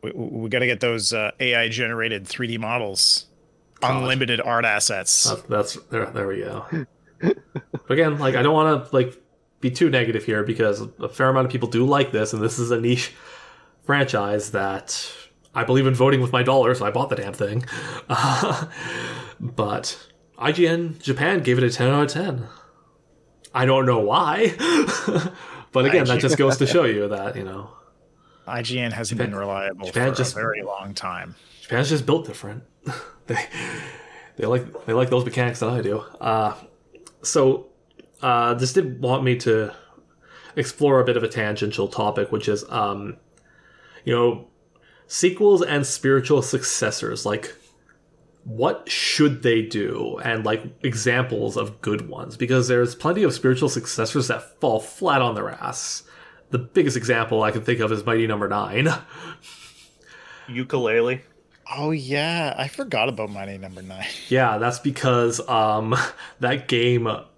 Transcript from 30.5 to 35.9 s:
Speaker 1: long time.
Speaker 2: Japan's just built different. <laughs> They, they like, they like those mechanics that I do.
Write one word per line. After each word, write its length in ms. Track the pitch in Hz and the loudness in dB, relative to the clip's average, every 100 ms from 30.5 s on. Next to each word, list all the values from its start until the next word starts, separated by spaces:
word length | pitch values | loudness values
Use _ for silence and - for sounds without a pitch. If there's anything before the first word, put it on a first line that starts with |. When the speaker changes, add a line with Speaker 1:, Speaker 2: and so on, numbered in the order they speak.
| 107 | -4
Speaker 1:
long 300 | 98 98 98 | -6 -8 -8
time. 400 | 101 95 90 87 - - - | -8 -8 -8 -10 -16 -20 -20
Speaker 2:
Japan's 260 | - 120 139 | -4 -2 0
just 180 | 151 127 | 0 2
built 200 | 156 - | -2 -2
different. 360 | - 101 110 - _ - | -12 -12 -14 -16 _ -12
<laughs> 60 | - - - - | -10 -14 -20 -6
They, 100 | 117 - - 87 - - - - - - - | -6 -6 -10 -10 -12 -14 -16 -20 -20 -20 -6
they 100 | 110 | -2
like, 400 | 123 123 - - | -2 -2 -12 -2
they 60 | |
like 140 | 113 123 | 0 2
those 160 | 127 | 2
mechanics 360 | 120 127 120 120 | 0 -2 -2 -2
that 80 | 113 | -4
I 120 | 123 | -2
do. 180 | 107 | -2